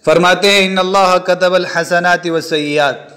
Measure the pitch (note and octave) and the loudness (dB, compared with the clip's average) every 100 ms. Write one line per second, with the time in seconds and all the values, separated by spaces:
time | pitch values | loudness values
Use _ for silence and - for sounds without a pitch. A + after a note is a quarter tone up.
0 | D#3 E3 F3+ F3+ G3+ G3+ F#3+ F#3+ F#3 G3 | 2 2 2 2 2 2 0 -2 0 2
1 | F#3 F3+ F3+ F3 F3+ F#3 F3 E3+ E3 F3 | 2 0 0 0 0 0 -2 -6 -2 0
2 | F3+ F3 E3+ E3 D3+ D#3 D3 D3 C#3+ A#2+ | 0 0 -2 -6 -4 -4 -2 0 0 -2
3 | - | -14